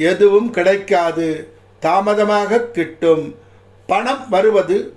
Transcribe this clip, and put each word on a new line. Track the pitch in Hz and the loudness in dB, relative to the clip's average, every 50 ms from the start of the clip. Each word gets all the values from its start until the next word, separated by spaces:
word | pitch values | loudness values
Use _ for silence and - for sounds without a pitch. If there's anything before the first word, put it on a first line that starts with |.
| 156 160 | 0 0
எதுவும் | 185 180 208 202 196 208 233 233 - | 2 4 4 4 4 4 0 0 -2
கிடைக்காது, | 190 175 185 196 196 196 - 196 180 170 165 160 165 165 160 156 156 - - - - _ _ _ - - | 0 2 2 2 0 0 0 0 0 0 0 -2 -4 -4 -4 -4 -6 -10 -16 -20 -20 _ _ _ -6 -4
தாமதமாக | 160 170 196 196 208 208 208 208 208 208 208 208 190 214 233 233 - - 180 | 0 0 0 0 0 0 0 0 0 0 0 0 0 0 -2 -2 -2 -6 -6
கிட்டும். | 165 156 - - - 165 160 156 147 139 - - - - - - _ _ _ _ - - | -6 -6 -6 -2 2 2 2 2 0 -8 -12 -18 -20 -20 -20 -20 _ _ _ _ -6 -4
பணம் | 185 202 233 254 277 262 - - | -2 -2 -2 -2 -4 -6 -6 -4
வருவது | 208 185 202 220 214 202 185 160 185 214 - - - | -2 2 2 2 2 2 2 0 -2 -4 -4 -6 -12